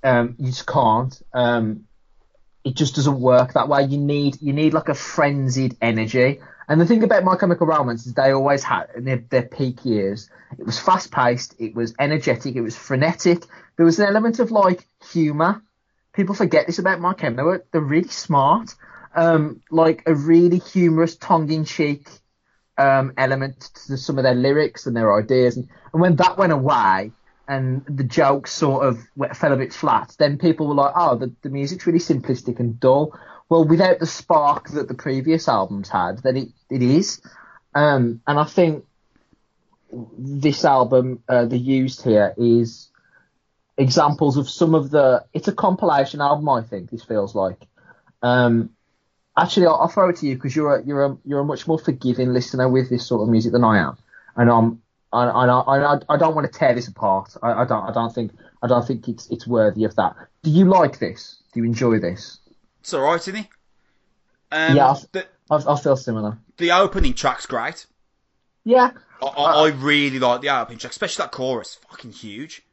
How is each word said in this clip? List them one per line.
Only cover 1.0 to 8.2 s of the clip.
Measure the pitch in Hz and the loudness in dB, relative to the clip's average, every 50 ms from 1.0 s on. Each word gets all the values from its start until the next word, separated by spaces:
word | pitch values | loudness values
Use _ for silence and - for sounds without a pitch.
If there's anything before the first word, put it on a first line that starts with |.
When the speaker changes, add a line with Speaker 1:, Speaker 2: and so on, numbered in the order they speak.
| 127 131 - - - - - | -2 -4 -8 -12 -20 -10 -4
Speaker 1:
Um, | 127 123 120 120 120 113 107 107 107 - _ _ _ _ _ _ _ _ _ _ _ _ _ _ _ _ | -2 0 0 0 0 -2 -4 -6 -8 -12 _ _ _ _ _ _ _ _ _ _ _ _ _ _ _ _
it | 139 131 | -8 -4
just | - 156 131 - | -2 -2 -2 -2
doesn't | - 135 147 143 131 | 0 0 0 0 0
work | 123 127 123 123 127 127 - | 2 4 4 4 4 4 0
that | 147 113 139 | -2 0 2
way. | 151 139 139 | 2 0 0
You | 135 139 143 | 0 0 -2
need, | 143 143 147 143 143 143 135 - | -2 -2 -2 0 -2 -2 -4 -4
you | 151 143 | -6 -4
need, | 139 147 156 156 151 | -2 0 0 2 2
like, | 160 151 - | 0 -2 -2
a | 143 | -6
frenzied | 131 - - - - 151 143 143 143 135 135 123 135 135 127 - _ | -6 -6 -10 -2 0 0 0 0 -2 -2 -2 -2 -2 -2 -4 -4 _
energy. | - 117 113 110 110 110 113 127 123 131 139 139 - - - - - - | -2 -2 0 -2 -2 -2 0 2 2 2 0 -4 -10 -20 -20 -20 -6 -2
And | 147 160 | 2 2
the | 170 | 4
thing | 165 233 220 220 | 4 4 2 4
about | - 226 196 180 | 2 2 2 2
My | 185 185 180 | 2 0 2
Chemical | 202 185 175 175 175 156 | 2 0 0 0 0 0
Romance | 160 151 139 123 117 117 117 127 | 0 0 0 -2 -4 -6 -10 -8
is | 117 | -4
they | - | -2